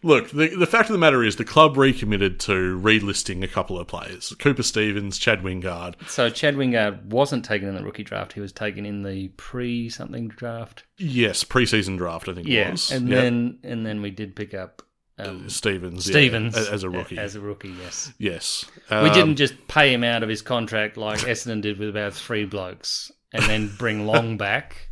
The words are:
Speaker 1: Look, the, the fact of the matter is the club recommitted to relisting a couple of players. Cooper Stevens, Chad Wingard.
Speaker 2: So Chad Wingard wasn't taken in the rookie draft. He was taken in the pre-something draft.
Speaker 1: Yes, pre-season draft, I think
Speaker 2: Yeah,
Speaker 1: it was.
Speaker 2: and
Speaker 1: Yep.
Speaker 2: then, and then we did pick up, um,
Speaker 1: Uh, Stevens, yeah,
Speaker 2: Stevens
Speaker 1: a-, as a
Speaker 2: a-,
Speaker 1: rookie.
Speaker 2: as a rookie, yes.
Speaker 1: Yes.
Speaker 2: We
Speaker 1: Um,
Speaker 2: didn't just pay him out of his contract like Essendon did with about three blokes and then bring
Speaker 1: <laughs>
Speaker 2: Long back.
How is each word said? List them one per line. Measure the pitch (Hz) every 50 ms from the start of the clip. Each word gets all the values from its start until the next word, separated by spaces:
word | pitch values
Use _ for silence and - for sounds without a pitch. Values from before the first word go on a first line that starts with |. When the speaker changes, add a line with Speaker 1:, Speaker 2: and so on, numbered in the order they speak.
| -
Speaker 1:
Look, | 170 151 120 220 -
the, | - 143 156 160 190
the | 185 175
fact | 165 - 233 220 226
of | 220
the | 185
matter | 165 156 139 127 117
is | 110 101
the | - 117
club | - - 156 160 156 139 135
recommitted | 135 135 127 - 120 104 107 98 101 95 90 -
to | - - 101 92 92 92 92 90
relisting | 92 107 110 110 101 101 98 - - - 98 87 92
a | -
couple | - 104 90 - 92 90
of | 85 -
players. | - 87 - - 92 90 - - 110 _
Cooper | - 143 139 113 113
Stevens, | - - 107 107 107 101 104 101 98 92 -
Chad | - - 110 98 90
Wingard. | 95 90 92 90 92 87 85 87 87 87 _ - -
Speaker 2:
So | - - 123 117
Chad | 110 - - 151 143
Wingard | 139 135 127 120 117 107 104 101 101 101
wasn't | 101 107 120 143 139 143 123 117
taken | - 107 104 98 98
in | 98
the | 92 98
rookie | 101 107 - 104
draft. | - 107 104 95 - -
He | 104
was | 101 95 -
taken | - 110 107 98 104 101
in | 104 101 101 98
the | 98 95 95 95 95 -
pre-something | - - - - 127 123 120 120 120 117 113 - - - - - 123 117 113
draft. | - - 123 120 117 113 113 - - - - _ _ _
Speaker 1:
Yes, | 196 156 131 123 117 104 90 - -
pre-season | - - 131 123 101 - 110 95 95 98
draft, | 90 90 87 82 82 - -
I | 90
think | 90 87
Speaker 2:
Yeah, | 147 127 113 101 90
Speaker 1:
it | 90
was. | 87 - - 135
Speaker 2:
and | 131 123 123
Speaker 1:
Yep. | 127 127 127
Speaker 2:
then, | 123 120 120 120 123 - - -
and | - 120 113 113
then | 110 107 107 104
we | 101
did | 98 98 107 98 92
pick | - 104 104 -
up, | 95 92 90 _ - - _ _ _ _ _ _ -
um, | 104 98 95 92 92
Speaker 1:
Uh, | 95
Stevens, | - - - 110 98 92 87 90 85 87 85
yeah, | 95 95
Speaker 2:
Stevens | 151 143 127 110 113 107 117 107
Speaker 1:
a-, | 113 110 101 104
as | 104 95
a |
Speaker 2:
a-, | 92
Speaker 1:
rookie. | 90 90 90 - - -
Speaker 2:
as | 104 101 98
a | 104
rookie, | 101 104 104 98 - 98 90 90 90
yes. | 87 - - - - - _
Speaker 1:
Yes. | 107 98 87 80 - - - - - - - - _ -
Speaker 2:
We | 110
Speaker 1:
Um, | 107 107 - 208
Speaker 2:
didn't | - - 156 151
just | 135 160 - - - _ _
pay | - 151 151 139 127
him | 120 120
out | 120 117 113 113
of | 107
his | 110 104 -
contract | - 123 117 113 107 113 107 107 107 - 110
like | 110 107 107 107
Essendon | 110 123 117 110 - 120 113 107 104
did | 104 104 95
with | 104 107
about | 101 104 104 101 98
three | - - - 120 107 104
blokes | 95 101 101 92 90 95 - - - - - - - _ _ _ _ -
and | 113 113
then | - 110 107 107 104 101 101
bring | 120 117 107 107 104
Speaker 1:
<laughs> |
Speaker 2:
Long | 107 110 117 117 113 113
back. | 101 104 98 107 135 - - - - - -